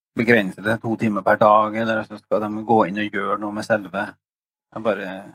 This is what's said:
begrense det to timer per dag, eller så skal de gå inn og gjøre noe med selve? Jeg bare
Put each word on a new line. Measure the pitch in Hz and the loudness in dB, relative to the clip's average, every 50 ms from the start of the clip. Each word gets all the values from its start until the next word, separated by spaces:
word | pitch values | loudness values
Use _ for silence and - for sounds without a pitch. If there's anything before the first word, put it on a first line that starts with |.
| _ _ _ - | _ _ _ -2
begrense | 117 110 120 113 98 95 95 - | 2 4 4 4 2 0 -6 -6
det | 92 107 107 107 | -4 -4 -4 -2
to | - 117 110 101 | -2 -4 -4 0
timer | 113 113 104 101 95 | 0 0 0 0 2
per | - 107 104 | 2 2 4
dag, | 113 107 107 107 107 107 107 110 | 6 6 6 6 4 2 -2 -2
eller | 113 113 110 110 107 | -2 -2 -2 -2 -4
så | - 107 104 | -6 -12 -18
skal | - _ - 101 107 | -6 _ -2 -2 -2
de | 104 107 107 110 | -2 -4 -6 0
gå | 107 120 110 107 | 2 4 4 4
inn | 87 98 104 | 2 0 -4
og | 104 104 101 | -4 -4 -4
gjøre | 101 98 98 101 101 | -4 -4 -2 -4 -4
noe | 104 104 104 | -4 -6 -8
med | 107 104 - | -8 -2 0
selve? | - 107 101 90 85 98 104 104 - _ _ _ _ _ _ _ _ _ _ _ _ | -2 -2 -2 -4 -6 -6 -6 -6 -10 _ _ _ _ _ _ _ _ _ _ _ _
Jeg | 110 107 | -6 -4
bare | 117 101 95 101 92 92 95 98 95 - | -2 -2 -2 -4 -8 -10 -12 -14 -18 -20